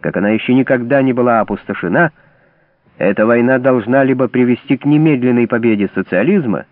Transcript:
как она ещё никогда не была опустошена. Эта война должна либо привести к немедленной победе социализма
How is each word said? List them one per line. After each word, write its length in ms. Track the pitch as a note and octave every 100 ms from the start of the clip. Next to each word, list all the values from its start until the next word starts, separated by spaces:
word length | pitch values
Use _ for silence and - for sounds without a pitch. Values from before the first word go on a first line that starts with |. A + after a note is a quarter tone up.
как 160 | E2 F2
она 140 | G2+
ещё 240 | A2 -
никогда 460 | B2+ B2+ C3 A#2+ C#3
не 100 | C3+
была 260 | B2 B2 A#2
опустошена. 720 | G2+ G#2 - G2+ F2 G#2+ E3 _ _ _ _ _ _ _ _ _
Эта 260 | F#2+ G2+
война 360 | G#2+ A#2+ A#2+ C3
должна 420 | C3 B2+ G#2 C3
либо 240 | C3+ B2+ B2+
привести 500 | B2 B2 B2 - C3
к 80 |
немедленной 640 | C#3+ D3+ D#3+ C#3 B2 A#2+ A#2
победе 420 | A#2 A#2 G#2+ G2
социализма 720 | - F#2+ F2+ B2 G3+ C3+ E2 -